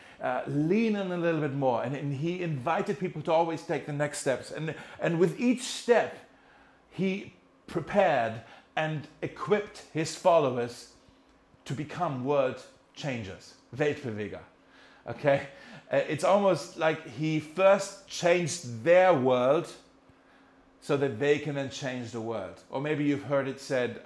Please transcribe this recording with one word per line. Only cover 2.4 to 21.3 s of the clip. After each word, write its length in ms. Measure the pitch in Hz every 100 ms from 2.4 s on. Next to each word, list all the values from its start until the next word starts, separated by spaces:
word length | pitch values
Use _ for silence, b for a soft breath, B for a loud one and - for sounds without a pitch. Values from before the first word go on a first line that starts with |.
invited 560 | 175 143 123 170 202 190
people 240 | 180 151
to 100 | 165
always 280 | 160 165 160
take 220 | - 151 -
the 60 |
next 280 | 143 147 -
steps. 320 | 143 123 -
And, 220 | - 156 - B B
and 180 | 160 165
with 180 | 165 151
each 260 | 247 240
step, 540 | - - - 226 - - - b b b b b b
he 420 | - 190 190 - - _ _ -
prepared 720 | 170 - 202 185 139 113 113 - B B -
and 280 | 156 156 - -
equipped 640 | 160 - - 208 208 - -
his 240 | 151 160 -
followers 720 | 185 170 139 123 120 - - - _ _ _ _ _ _
to 120 | - 131
become 500 | 151 - 175 131 127
world 340 | 143 131 113 - - _ -
changers, 580 | 151 123 95 87 - - - 123
Weltbeweger. 640 | 151 147 127 104 101 90 - _ B B B B -
Okay? 360 | 117 147 139 - B B B B
Uh, 40 | - -
it's 140 | 151
almost 520 | 180 202 196 175 - -
like 320 | 160 156 -
he 320 | 117 156 156
first 680 | 151 - 190 190 - - -
changed 760 | - 175 180 165 - 120 117
their 300 | 151 180 185
world 580 | 156 127 127 123 156 185 - - _ _ b b b b b b _
so 160 | - 143
that 220 | 139 110
they 180 | 143